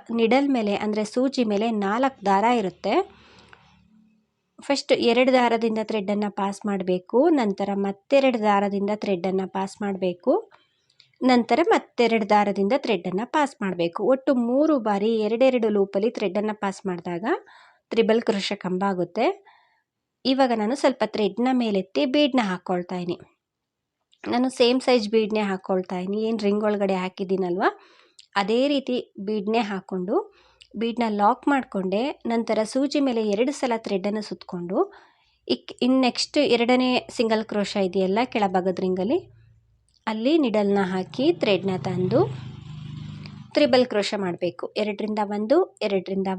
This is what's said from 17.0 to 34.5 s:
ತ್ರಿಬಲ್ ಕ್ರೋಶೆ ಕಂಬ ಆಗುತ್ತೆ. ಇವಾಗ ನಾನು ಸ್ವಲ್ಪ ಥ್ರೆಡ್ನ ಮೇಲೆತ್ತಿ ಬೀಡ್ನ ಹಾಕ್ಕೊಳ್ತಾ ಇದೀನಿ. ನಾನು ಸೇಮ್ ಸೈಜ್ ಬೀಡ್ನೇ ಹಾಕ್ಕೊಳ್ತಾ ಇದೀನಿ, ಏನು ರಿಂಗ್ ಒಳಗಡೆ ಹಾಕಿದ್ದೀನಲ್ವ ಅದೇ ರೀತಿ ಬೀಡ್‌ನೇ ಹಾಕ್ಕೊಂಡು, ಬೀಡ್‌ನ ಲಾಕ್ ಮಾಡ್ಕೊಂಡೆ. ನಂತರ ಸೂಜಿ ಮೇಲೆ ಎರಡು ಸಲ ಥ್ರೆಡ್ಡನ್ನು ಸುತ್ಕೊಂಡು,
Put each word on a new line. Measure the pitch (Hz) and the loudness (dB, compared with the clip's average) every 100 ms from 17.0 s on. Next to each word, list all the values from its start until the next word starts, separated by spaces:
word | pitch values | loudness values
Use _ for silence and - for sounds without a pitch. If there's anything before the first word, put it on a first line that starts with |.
| 180 170 226 427 - - - _ _ | -6 -6 -4 -4 -6 -20 -20 _ _
ತ್ರಿಬಲ್ | 220 214 226 | 0 2 2
ಕ್ರೋಶೆ | 233 202 - 202 | 0 -2 -4 -6
ಕಂಬ | 180 185 196 | -4 -2 -2
ಆಗುತ್ತೆ. | 180 175 - 285 392 - _ _ _ _ _ _ _ 247 | -2 -4 0 -2 -2 -10 _ _ _ _ _ _ _ -2
ಇವಾಗ | 262 262 226 | 2 2 2
ನಾನು | 214 285 | 0 0
ಸ್ವಲ್ಪ | 294 262 214 | 0 0 -2
ಥ್ರೆಡ್ನ | - 202 196 247 | 0 -2 0 0
ಮೇಲೆತ್ತಿ | 254 226 196 190 - 285 | 0 0 0 -2 -2 0
ಬೀಡ್ನ | 294 294 262 | 2 2 2
ಹಾಕ್ಕೊಳ್ತಾ | 208 180 - 180 175 180 | 0 -4 -4 -4 -4 -6
ಇದೀನಿ. | 175 - - _ _ _ _ _ _ _ _ _ | -6 -8 -10 _ _ _ _ _ _ _ _ _
ನಾನು | 202 233 254 | -4 -2 -2
ಸೇಮ್ | 254 240 254 | 2 2 4
ಸೈಜ್ | 262 247 208 | 2 2 2
ಬೀಡ್ನೇ | 220 214 214 | 0 0 0
ಹಾಕ್ಕೊಳ್ತಾ | 202 185 - 185 180 180 | -2 -4 -2 -4 -2 -6
ಇದೀನಿ, | 185 208 | -4 -4
ಏನು | 220 226 | -2 -2
ರಿಂಗ್ | 208 208 | 0 0
ಒಳಗಡೆ | 208 208 196 190 | 0 0 0 0
ಹಾಕಿದ್ದೀನಲ್ವ | 185 - 185 190 180 180 302 - _ _ _ _ _ 202 | -4 -6 -4 -2 0 0 0 -2 _ _ _ _ _ -4
ಅದೇ | 196 233 277 | 0 0 2
ರೀತಿ | 285 262 247 - - | 0 -2 -4 -6 -10
ಬೀಡ್‌ನೇ | 196 214 196 226 | -6 -4 -2 -2
ಹಾಕ್ಕೊಂಡು, | 208 190 - 190 180 302 427 _ _ _ - 202 | -2 -6 -6 -6 -2 -2 -4 _ _ _ -18 -6
ಬೀಡ್‌ನ | 233 233 226 | -4 -2 -2
ಲಾಕ್ | 208 202 247 - | 2 2 2 0
ಮಾಡ್ಕೊಂಡೆ. | 277 - 196 185 196 277 - 233 | 0 -2 -6 -2 -2 -2 -4 -4
ನಂತರ | 233 220 214 | -2 0 -2
ಸೂಜಿ | 214 262 277 294 | -2 -2 0 0
ಮೇಲೆ | 277 233 214 | 0 0 0
ಎರಡು | 202 254 | 0 0
ಸಲ | 285 254 226 | 0 -2 -2
ಥ್ರೆಡ್ಡನ್ನು | - 196 202 214 | -2 -4 -2 -4
ಸುತ್ಕೊಂಡು, | 202 180 - | -6 -12 -10